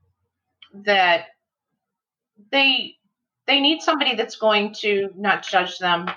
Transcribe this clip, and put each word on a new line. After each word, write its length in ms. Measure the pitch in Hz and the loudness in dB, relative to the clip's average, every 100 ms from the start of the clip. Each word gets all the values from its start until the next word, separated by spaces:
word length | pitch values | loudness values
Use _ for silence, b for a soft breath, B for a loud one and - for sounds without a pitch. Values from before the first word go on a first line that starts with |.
| _ _ _ _ _ _ _ | _ _ _ _ _ _ _
that 520 | 196 202 196 180 170 - _ _ _ _ _ _ _ _ _ _ _ 202 | -8 0 2 4 2 -2 _ _ _ _ _ _ _ _ _ _ _ -4
they, 440 | 269 269 269 - - _ _ _ _ - | 2 2 2 -4 -14 _ _ _ _ -2
they 140 | 277 | 2
need 220 | 277 320 | 2 0
somebody 340 | - 311 269 220 | 0 0 0 -2
that's 200 | 240 - | -4 -2
going 380 | 220 208 208 214 | 0 2 0 -4
to 300 | 208 202 196 180 | -2 0 -2 -4
not 280 | 202 - | -2 -2
judge 360 | - 190 180 - | 0 0 0 -4
them, 300 | 180 170 180 | -2 -2 -4